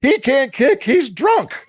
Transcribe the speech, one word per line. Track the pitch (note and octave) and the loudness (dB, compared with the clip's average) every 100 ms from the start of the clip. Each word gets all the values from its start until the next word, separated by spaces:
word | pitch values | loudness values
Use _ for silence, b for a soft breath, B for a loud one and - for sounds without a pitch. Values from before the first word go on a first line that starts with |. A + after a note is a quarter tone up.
He | B3+ G#4+ | 2 0
can't | - C4+ C4+ | 0 0 0
kick, | - B3 G4+ | 0 0 0
he's | - F4+ C#4 | 2 0 0
drunk. | F#3 F4+ A4 - - | -2 0 0 -2 -12